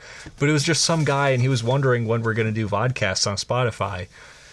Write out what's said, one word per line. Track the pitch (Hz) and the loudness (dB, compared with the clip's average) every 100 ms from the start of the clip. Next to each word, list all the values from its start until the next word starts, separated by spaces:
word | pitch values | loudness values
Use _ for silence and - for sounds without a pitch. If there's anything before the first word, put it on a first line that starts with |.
| - - - - | -14 -20 -18 -2
but | 143 | 0
it | |
was | 151 | 2
just | 151 160 - | 2 0 2
some | 165 | 2
guy, | 143 139 139 | 2 2 2
and | 127 | 2
he | 131 | 2
was | 127 | 0
wondering | 113 139 135 120 110 | 0 2 2 2 2
when | 117 | 0
we're | 113 110 | 0 0
gonna | 110 | 0
do | 110 104 | 0 0
vodcasts | 101 127 - 101 92 107 | 0 0 0 -2 0 -2
on | 98 | -2
Spotify. | - 123 120 - 101 92 90 - - - - | -2 -2 -2 -2 -4 -6 -10 -16 -20 -20 -20